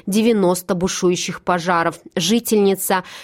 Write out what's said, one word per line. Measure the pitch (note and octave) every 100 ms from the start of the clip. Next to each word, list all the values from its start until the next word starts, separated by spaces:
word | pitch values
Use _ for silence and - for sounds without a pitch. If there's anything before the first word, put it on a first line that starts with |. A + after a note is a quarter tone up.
| -
девяноста | G#3 A3+ G#3+ F3+ F3+ - F#3
бушующих | F#3+ - F3+ F3+ - -
пожаров. | - F3+ E3+ E3+ E3 D#3+ - F#3
Жительница | E3+ A#3 - G#3+ G3 F#3+ - F#3+ - -